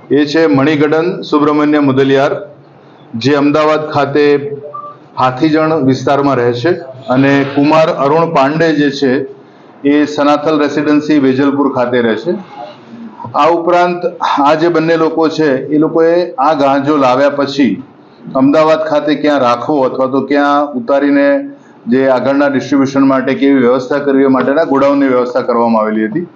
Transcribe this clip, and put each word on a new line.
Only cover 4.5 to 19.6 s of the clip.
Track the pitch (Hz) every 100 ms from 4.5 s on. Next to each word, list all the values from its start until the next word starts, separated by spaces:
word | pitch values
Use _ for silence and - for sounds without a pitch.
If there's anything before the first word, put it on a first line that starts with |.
| - - - - - - -
હાથીજણ | 127 127 156 156 156 160
વિસ્તારમાં | 135 127 - 139 143 127
રહે | 120
છે, | 120 151 180 - - -
અને | 127 139 139 135
કુમાર | 143 143 156 160
અરુણ | 120 135 160 165
પાંડે | 143 135 156 165
જે | 147 147
છે, | 139 135 135 - - - - - -
એ | 143 147 147
સનાથલ | 147 143 147 160 156
રેસિડેન્સી | 147 147 147 147 147 151
વેજલપુર | 135 127 143 139 139
ખાતે | 127 120 123
રહે | 117 104
છે. | 165 196 185 - - - - - - - -
આ | 139 151
ઉપરાંત | 170 170 175 175 175 170 - - -
આ | 143
જે | 156 170
બંને | 160 160 165
લોકો | 160 160 160
છે, | 147 156 131 135
એ | 151
લોકોએ | 156 165 165 170 175
આ | - 139
ગાંજો | 156 139 139 139 151
લાવ્યા | 131 127 143
પછી | 143 139 139 127 - - - - - -
અમદાવાદ | - 135 156 156 156 -
ખાતે | 147 143
ક્યાં | 143 147 143
રાખવો | 123 120